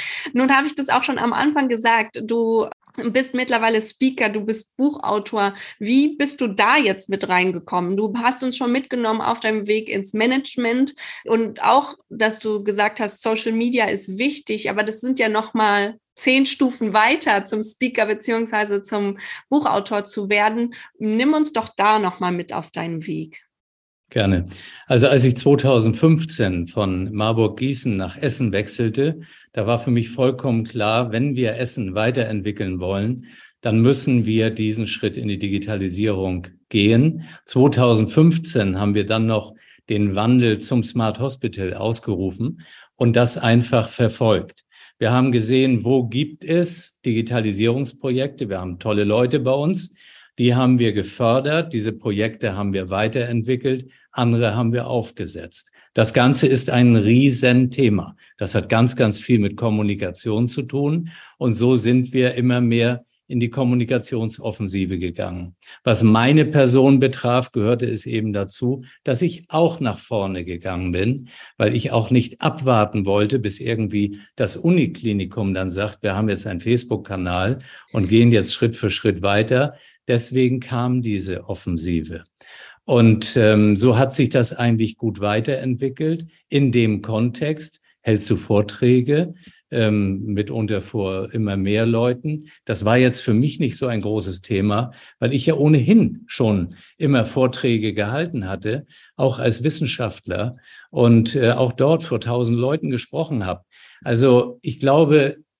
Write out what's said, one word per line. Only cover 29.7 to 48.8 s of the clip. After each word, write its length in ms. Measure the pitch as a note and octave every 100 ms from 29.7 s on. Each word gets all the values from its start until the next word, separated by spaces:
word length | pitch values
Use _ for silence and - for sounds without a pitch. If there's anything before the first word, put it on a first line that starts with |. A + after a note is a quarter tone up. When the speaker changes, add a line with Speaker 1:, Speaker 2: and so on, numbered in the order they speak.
| A#2+
Speaker 2:
für 120 | -
mich 180 | A#2+ A2+
vollkommen 540 | - C3 B2+ C#3 A2+
klar, 480 | A2 A#2 G#2 A2+ A#2+
wenn 240 | A2 C#3+ B2+
wir 220 | A#2 A2+
Essen 360 | B2 - G2
weiterentwickeln 840 | F#2+ A2+ B2+ A2 G#2+ G2+ G#2 G2 F2+
wollen, 460 | F2+ G2 G#2+ B2+ - - - _
dann 220 | A#2 A2
müssen 440 | A#2 C3 - B2 A2
wir 240 | A2 A2
diesen 380 | A2 A2 G#2+ G#2
Schritt 300 | - G#2 C3
in 100 | A2
die 100 | F#2+
Digitalisierung 1080 | G2 G2 G2+ G2+ F#2+ F2+ G#2+ F#2+ F#2+ F2+ F2+ _ _
gehen. 560 | G#2+ G2+ A#2 D#3 D#3+ - -
Zweitausendfünfzehn 1400 | - B2+ C#3 - B2 A2+ G#2+ - E3 E3 - B2 G2 F#2
haben 160 | G#2 G#2
wir 100 | G2+
dann 200 | A2 A2+
noch 280 | A2 - - _ _ -
den 260 | G#2+ G#2 F#2+
Wandel 440 | A2+ B2+ A#2+ G#2+
zum 240 | - B2+
Smart 360 | A#2 A#2+ A2 -
Hospital 540 | C3+ C3 A#2+ - F#2
ausgerufen 880 | - G#2+ A#2 - F2+ F#2+ F2+ A2+ - - - - -
und 200 | A#2+ A#2
das 200 | A#2+ -
einfach 520 | A#2 A#2 A#2 B2 A#2
verfolgt. 720 | - A2+ - A2+ F#2+ - - _ _ - -
Wir 120 | A2+
haben 200 | B2 C3
gesehen, 500 | A#2+ A2 C3 C3 A#2+
wo 220 | G#2+ C3 A#2+
gibt 400 | B2 D3+ - D3+
es 540 | E3+ F3 - - _ B2+
Digitalisierungsprojekte. 1400 | A2+ A#2 B2 G#2+ G2 A2+ B2 C3+ - C3+ B2+ C#3 C3+ A2
Wir 100 | F#2+
haben 200 | F#2
tolle 240 | F2